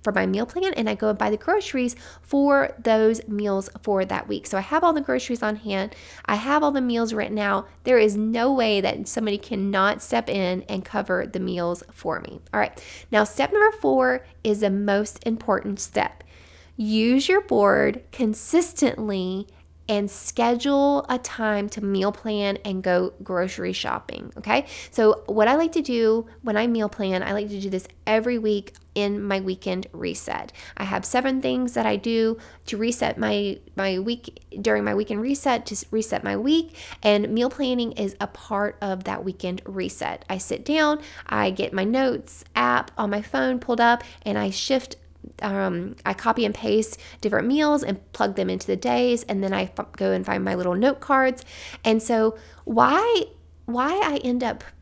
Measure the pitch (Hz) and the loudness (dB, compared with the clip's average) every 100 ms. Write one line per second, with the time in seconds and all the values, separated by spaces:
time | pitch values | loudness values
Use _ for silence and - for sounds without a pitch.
0 | - 202 - 196 240 359 370 - 220 202 | 0 2 2 0 -2 -2 -2 0 -2 0
1 | 214 208 214 214 - 403 - 262 247 240 | 0 2 0 0 2 0 0 -2 -2 -4
2 | - - - 277 285 277 269 - 233 220 | -16 -20 0 2 6 4 2 0 2 6
3 | 220 226 - 208 208 196 190 - - 196 | 6 2 -4 -4 0 -2 -4 -8 -2 0
4 | 190 196 - 202 - 190 196 311 349 311 | 0 -4 -4 -6 -4 -4 0 2 4 2
5 | 285 262 - 240 214 214 220 190 208 - | 0 -2 -2 -2 -2 -4 -4 -4 -4 -8
6 | - - - 208 247 302 294 285 247 233 | -20 -10 -2 -2 2 2 4 2 0 0
7 | 226 214 - 208 202 196 - - - 254 | 0 -2 -2 -2 0 0 -2 -8 4 6
8 | 214 202 220 233 247 262 220 202 190 - | 6 4 0 2 2 4 4 4 2 -2
9 | 196 - 214 202 - 208 196 190 196 208 | -4 -2 0 -2 -4 -2 0 4 2 2
10 | - 233 226 202 180 185 - 196 - 208 | 0 0 0 0 0 -2 -4 -8 -4 -4
11 | 196 185 208 190 185 180 175 175 - - | 0 -2 -2 -4 -4 -2 -2 -4 -10 -8
12 | 190 90 - - - 214 202 - - - | -6 -6 -8 -16 -6 -2 -2 -4 -18 -20
13 | - 214 214 - 269 415 415 427 277 262 | 0 2 2 0 0 4 4 4 2 4
14 | 254 254 - - 220 208 208 190 202 202 | 4 0 -6 -6 -2 2 2 2 2 2
15 | 208 - 240 226 - 190 - 196 - 214 | 0 -4 -4 -4 0 0 0 -6 -4 -2
16 | - - - - - - - - 214 220 | -2 -6 -20 -20 -20 -20 -18 -6 0 2
17 | 226 262 - 381 415 220 202 143 - 208 | 4 4 4 2 4 4 6 6 2 0
18 | - - 226 214 - 330 339 - 277 - | -12 -2 -2 0 2 2 2 2 0 0
19 | 214 196 185 190 208 - - - - 208 | -4 -2 -2 -4 -8 -18 -20 -16 -2 -2
20 | 202 - - - 233 240 277 277 285 285 | -2 -4 -4 0 2 2 2 4 4 2
21 | - 254 - - 220 208 208 208 202 196 | 0 -4 -4 -4 -2 0 -4 -4 -2 0
22 | 196 202 226 208 202 196 202 185 185 180 | 0 -2 -4 -2 0 -2 -4 -2 2 2
23 | 185 - 196 180 190 190 180 185 - - | 2 -6 -4 -2 -2 -4 -6 -4 -4 -4
24 | - 50 - - 208 233 285 - - - | -6 -12 -12 -12 0 0 0 -14 -6 4
25 | 214 - - 214 214 285 330 330 285 233 | 4 4 0 2 4 4 2 0 0 2
26 | 220 226 226 - 240 208 240 226 214 - | 4 2 -2 -8 -2 0 2 0 -2 -2
27 | 196 185 - 202 208 202 196 185 - - | -2 0 0 -2 -4 -6 -4 -4 -6 -10
28 | - 220 233 240 214 208 - - - - | 0 2 2 0 0 0 -4 -20 -8 -2
29 | 202 208 202 196 190 185 196 185 185 - | -2 -2 -2 -2 -2 -4 -4 -4 -6 -8
30 | 175 180 - - - - - - 190 196 | -6 -6 -6 -8 -8 -16 -18 -10 -4 -4
31 | 185 247 269 262 262 254 247 240 220 208 | 0 0 0 -2 -2 -2 -2 0 0 0
32 | 226 226 226 226 - - - 208 226 233 | 0 0 0 -2 -10 -18 -10 -4 -2 0
33 | 247 - 214 208 202 - - - 190 185 | -2 -2 -2 0 -2 -6 -10 -4 -2 -2
34 | 208 240 - - - 185 214 214 208 202 | -2 -6 -8 -20 -16 -4 0 2 2 0
35 | 214 208 240 277 285 233 - 208 - 220 | 0 -2 -2 0 0 0 -2 -10 -2 -2
36 | 214 196 196 202 254 320 330 - - - | 0 -2 -2 0 2 2 2 -12 -18 0
37 | 214 208 208 220 247 262 262 247 233 - | 4 4 2 0 0 0 0 0 -2 -2
38 | 196 190 202 - - 202 208 - 202 185 | -6 -4 -8 -8 -6 -2 -2 -2 -4 -4
39 | 190 196 185 180 180 185 - 190 185 - | -4 -6 -6 -6 -6 -6 -8 -6 -6 -4
40 | - - - 185 - - - 214 202 202 | -6 -6 -8 -6 -4 -6 0 2 2 0
41 | - - - 214 196 190 - 190 196 254 | -6 -16 -4 0 0 0 -2 -2 0 2
42 | 269 240 - - - - 240 123 - - | 0 -2 -8 -16 -6 0 2 2 0 -4
43 | 214 202 214 269 262 254 254 233 233 240 | -2 -4 -4 -2 0 -2 -2 4 4 4
44 | - - 214 208 202 190 - 262 - - | -2 -12 -4 -2 -2 -4 -2 -2 -2 -18
45 | - - - - 208 196 190 175 185 - | -20 -20 -20 -8 -4 -2 -2 -4 -8 -6
46 | - 190 233 226 214 214 220 214 220 - | -6 -2 -2 0 0 -2 0 2 0 -6
47 | - - 220 214 233 285 302 294 - 190 | -16 -6 0 0 2 2 4 2 0 -6
48 | - - 202 196 185 185 - 190 247 247 | -8 -2 -2 0 -2 -2 -4 -2 0 2
49 | 247 240 - 202 196 190 185 - 202 - | 2 0 -2 -2 -2 -2 -4 -6 -10 -4
50 | 190 185 190 190 190 185 180 180 254 269 | 0 0 -2 -2 -2 -2 0 2 2 0
51 | - 269 262 254 - - - - 226 220 | 0 2 2 -2 -14 -18 -16 -4 2 2
52 | 220 226 220 220 - - - 226 247 320 | 2 2 2 0 -18 -14 -2 4 6 6
53 | 466 440 - - - - - 240 269 381 | 4 2 0 -10 -20 -18 -6 -2 0 0
54 | 320 285 247 247 240 - - - | 0 0 -2 -2 -2 -6 -12 -20